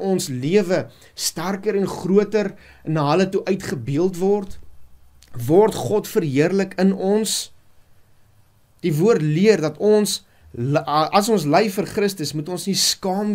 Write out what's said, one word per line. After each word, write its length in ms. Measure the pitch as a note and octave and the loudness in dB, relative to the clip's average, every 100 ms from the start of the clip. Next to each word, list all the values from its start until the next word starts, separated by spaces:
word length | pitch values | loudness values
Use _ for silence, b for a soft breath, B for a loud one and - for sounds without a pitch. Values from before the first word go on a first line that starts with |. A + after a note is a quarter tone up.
ons 220 | G3 F#3 E3 | -2 -2 -2
lewe 640 | B2+ C#3+ G3+ F#3 E3+ A#2+ B B - | -4 0 0 2 -2 -4 B B -8
sterker 600 | - F3 E3+ G3 G#3 G3 | -8 -6 -6 -4 -2 -2
en 80 | F#3 | -4
groter 640 | - E3+ G3 G3+ G#3+ - - B B | -4 2 2 4 0 -2 -8 B B
na 220 | - D#3 C#3+ | -4 0 2
hulle 160 | F3 F#3+ | 2 2
toe 140 | F#3+ - | 0 -2
uitgebeeld 680 | F#3+ - B2 A#2 C#3+ F#3+ E3+ | -4 -4 -8 -4 0 0 0
word? 380 | F#3+ G#3 F#3+ - - - - - - - - A#2+ A#2 | 0 0 -2 -12 -14 -18 -20 -20 -20 -20 -16 -8 2
Word 300 | F3 G#3+ - | 4 4 0
God 300 | C3 G#3 G3 | -2 -2 -2
verheerlik 640 | A3 D#3+ C3 E3+ F#3+ F#3+ - | -4 0 2 2 2 -2 2
in 160 | F#3+ | 0
ons? 600 | F#3+ F#3+ G#3+ G#3+ - - - _ - _ - _ _ _ _ _ _ _ _ | 2 0 0 -2 -4 -8 -18 _ -20 _ -20 _ _ _ _ _ _ _ _
Die 80 | F3 | -2
woord 320 | D3 G#3 A#3 | 2 2 2
leer 400 | D3+ D3+ A3 F#3 | 2 4 4 4
dat 160 | D3+ D3+ | 2 0
ons, 380 | G#3 G#3+ G3+ - b b b A#2+ B2+ D#3 | 2 4 2 -4 b b b -6 0 0
as 480 | D3+ D3+ D3+ G3+ G#3+ | 2 0 4 2 2
ons 160 | G#3 D3 | 0 2
ly 220 | E3 A3 | 2 2
vir 160 | G3 D#3+ | -2 -4
Christus, 420 | G#3+ G3+ F#3+ D3 D3+ | -2 -2 -2 -8 -6
moet 160 | D3+ | -8
ons 160 | F3+ G3 | -8 -4
nie 80 | F#3+ | -2
skaam 560 | - - F#3+ G3 G#3+ | 0 -2 -4 -2 -2